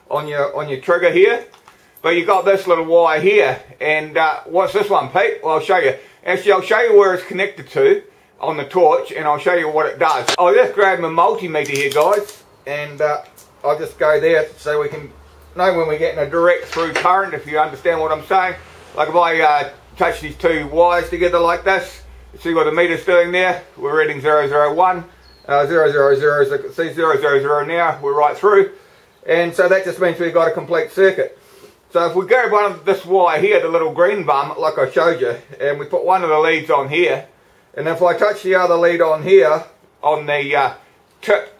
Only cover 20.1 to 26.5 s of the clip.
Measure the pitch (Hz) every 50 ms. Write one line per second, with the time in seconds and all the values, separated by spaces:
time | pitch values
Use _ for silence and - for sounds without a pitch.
20.1 | 160 - 156 151 - - - 165 165 156 147 143 151 165 175 175 175 175 165 -
21.1 | 175 165 180 175 175 170 170 170 175 170 175 190 190 190 180 - - - - -
22.1 | - - - - - - - 170 165 165 156 156 156 170 175 165 165 151 - 190
23.1 | 180 175 175 175 180 180 185 180 175 - - - - 127 127 143 151 156 151 151
24.1 | 147 135 131 156 151 151 143 139 143 147 147 147 151 165 185 185 185 175 165 -
25.1 | - _ _ - _ _ _ - 143 147 143 143 170 160 156 143 143 147 139 143
26.1 | 139 135 151 147 143 143 139 135